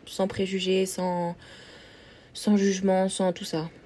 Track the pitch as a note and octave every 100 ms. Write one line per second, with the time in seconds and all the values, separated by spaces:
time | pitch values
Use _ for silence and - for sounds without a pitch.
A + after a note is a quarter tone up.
0 | - - G3 - F#3+ F#3+ F#3 F#3+ F#3 -
1 | F3+ F3 E3+ F3 - - - - - -
2 | - - - - A3 G3+ G3 F#3+ F#3+ F#3
3 | F#3+ - F#3 F3 G3 D#3+ E3 -